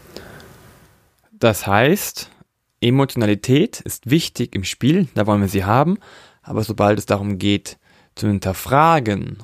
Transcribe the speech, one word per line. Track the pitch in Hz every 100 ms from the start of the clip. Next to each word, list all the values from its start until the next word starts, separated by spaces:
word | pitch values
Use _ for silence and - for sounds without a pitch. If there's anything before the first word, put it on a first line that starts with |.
| - - - - - - - - _ _ _ _ _
Das | 220 120 104 -
heißt, | 98 131 202 - - - _ _ _ _ _
Emotionalität | 117 131 135 - 107 104 - 131 208 -
ist | - - -
wichtig | 151 - - 120 -
im |
Spiel, | 92 - 117 170 170 -
da | 104
wollen | 104
wir | 98
sie | 98 95
haben, | 117 151 202 - - - _
aber | - 104
sobald | 110 104 104 107
es | -
darum | 104 101 98
geht, | 98 101 - - _ _ _ -
zu | 107
hinterfragen | 101 95 95 - 135 160 165 113 101 80 98